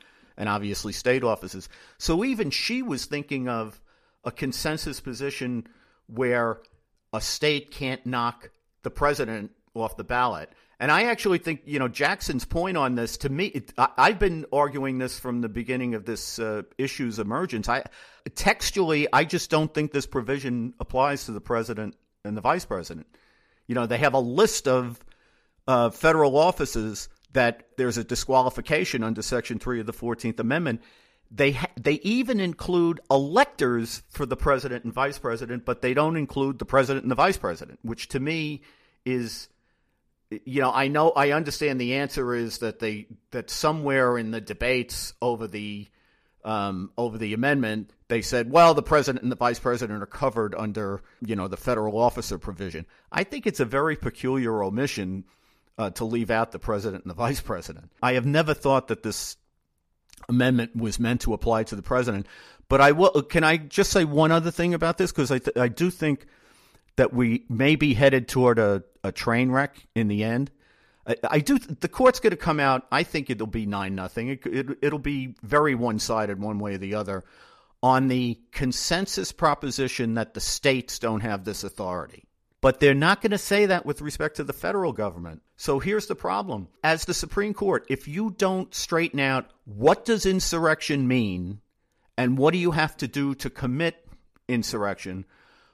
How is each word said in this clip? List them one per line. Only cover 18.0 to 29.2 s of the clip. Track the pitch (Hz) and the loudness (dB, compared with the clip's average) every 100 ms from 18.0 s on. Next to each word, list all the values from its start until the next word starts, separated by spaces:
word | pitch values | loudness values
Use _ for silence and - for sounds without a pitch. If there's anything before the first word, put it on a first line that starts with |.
| - - - | -20 -20 -14
textually, | - 196 220 - 196 175 151 147 | 0 2 2 0 0 2 2 4
I | 131 | 2
just | 160 175 - | 2 -2 0
don't | 156 156 | 0 0
think | 156 151 | -2 -2
this | 143 - | -2 -4
provision | 139 113 139 131 123 117 - | -4 -2 -4 -2 -4 -4 -8
applies | 120 127 139 139 | -4 0 0 0
to | - | -6
the | 104 | -10
president | - 117 113 107 107 - _ _ | -4 -2 -2 -6 -8 -12 _ _
and | 104 107 | -8 -2
the | |
vice | 113 170 | 0 0
president. | - 98 82 82 76 _ _ _ _ _ - | -2 -6 -6 -14 -18 _ _ _ _ _ -6
You | |
know, | 120 117 | -2 0
they | 120 | 2
have | 143 | 2
a | 131 | 2
list | 120 131 220 - 139 | 2 4 2 2 0
of, | 127 123 120 - - _ _ _ _ - | 2 0 -8 -18 -20 _ _ _ _ 2
uh, | 127 117 | 4 2
federal | - 160 160 147 135 | 2 4 6 6 6
offices | 165 - 143 117 110 104 - - _ | 4 2 -2 -4 -6 -8 -12 -18 _
that | 135 120 117 _ - | 2 2 0 _ -2
there's | 127 120 | -2 -2
a | |
disqualification | 110 117 - 131 127 - - 156 185 127 | -4 -4 2 4 4 0 -2 0 0 -2
under | 110 107 | -2 -4